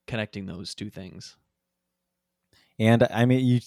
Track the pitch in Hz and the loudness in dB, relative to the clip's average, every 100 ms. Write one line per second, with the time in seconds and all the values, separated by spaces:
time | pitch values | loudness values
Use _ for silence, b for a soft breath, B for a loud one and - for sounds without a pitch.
0 | - 117 107 101 95 87 98 - 104 - | -10 -8 -8 -10 -12 -12 -14 -12 -12 -12
1 | 92 - - - _ _ _ _ _ _ | -16 -18 -20 -20 _ _ _ _ _ _
2 | _ _ _ _ _ b b - 110 117 | _ _ _ _ _ b b 0 2 4
3 | 123 107 120 127 127 123 | 2 2 2 2 4 2